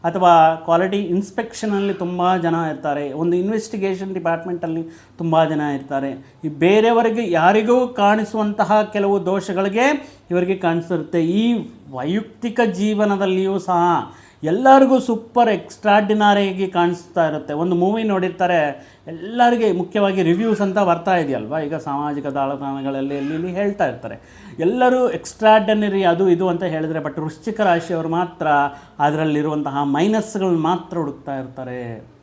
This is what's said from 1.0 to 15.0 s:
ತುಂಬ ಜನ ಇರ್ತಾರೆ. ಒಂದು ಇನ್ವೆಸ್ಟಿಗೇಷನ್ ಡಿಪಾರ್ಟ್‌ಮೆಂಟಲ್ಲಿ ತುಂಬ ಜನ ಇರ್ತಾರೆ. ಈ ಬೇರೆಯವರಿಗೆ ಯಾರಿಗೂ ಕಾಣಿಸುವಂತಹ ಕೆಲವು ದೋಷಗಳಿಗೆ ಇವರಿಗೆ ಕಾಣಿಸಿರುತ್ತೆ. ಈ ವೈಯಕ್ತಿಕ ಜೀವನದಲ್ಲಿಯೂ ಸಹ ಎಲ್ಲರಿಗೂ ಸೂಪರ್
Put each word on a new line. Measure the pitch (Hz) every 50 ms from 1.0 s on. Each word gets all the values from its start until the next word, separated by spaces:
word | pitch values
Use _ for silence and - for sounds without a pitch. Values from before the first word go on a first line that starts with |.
| 202 170 175 190 202 - - - 220 226 - - - 214 202 196 202 196 190
ತುಂಬ | 190 180 175 180 180 175 180 185
ಜನ | 180 165 170 165 165 165 160
ಇರ್ತಾರೆ. | 151 135 135 151 143 143 147 143 131
ಒಂದು | 151 165 175 175
ಇನ್ವೆಸ್ಟಿಗೇಷನ್ | 180 185 202 226 214 220 - - 208 196 196 190 185 190 190 190
ಡಿಪಾರ್ಟ್‌ಮೆಂಟಲ್ಲಿ | 185 165 165 165 165 165 185 175 170 170 165 160 165 160 165 - - - - -
ತುಂಬ | - 165 165 160 160 160
ಜನ | 151 156 147
ಇರ್ತಾರೆ. | 147 147 143 135 135 - 143 139 135 139 135 135 - - _ _ -
ಈ |
ಬೇರೆಯವರಿಗೆ | 156 147 139 160 180 202 220 214 233 233 226 226 226 220 233 233 180
ಯಾರಿಗೂ | 170 160 165 180 208 214 214 233 240 254 247
ಕಾಣಿಸುವಂತಹ | 240 247 - 202 202 214 220 214 214 - 220 214 208 202 - 202 165 214 214 214 214 -
ಕೆಲವು | 208 196 196 202 196 170
ದೋಷಗಳಿಗೆ | 180 190 196 185 - 185 180 190 196 190 226 254 277 302 269 - - - - _ _
ಇವರಿಗೆ | 175 180 180 180 190
ಕಾಣಿಸಿರುತ್ತೆ. | 185 - 170 165 170 165 170 180 170 147 - - 170 160
ಈ | 165 180 208 226 240 240 214 - - - - - -
ವೈಯಕ್ತಿಕ | 135 127 131 151 185 214 220 - - - - 240 233 240
ಜೀವನದಲ್ಲಿಯೂ | 240 214 180 180 202 214 214 202 214 208 202 190 202 190 185 190 190 190 196 190
ಸಹ | - - 180 175 175 175 170 147 110 - - - - - _ _ -
ಎಲ್ಲರಿಗೂ | 156 170 226 262 269 269 269 269 247 262
ಸೂಪರ್ | 254